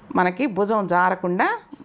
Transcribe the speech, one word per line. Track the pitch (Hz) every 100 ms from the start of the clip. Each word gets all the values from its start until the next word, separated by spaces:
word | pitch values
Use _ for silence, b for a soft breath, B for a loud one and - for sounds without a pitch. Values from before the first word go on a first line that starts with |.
| - 185
మనకి | 180 180 277 185
భుజం | 202 220 185
జారకుండా | 175 185 185 180 185 349 453 - -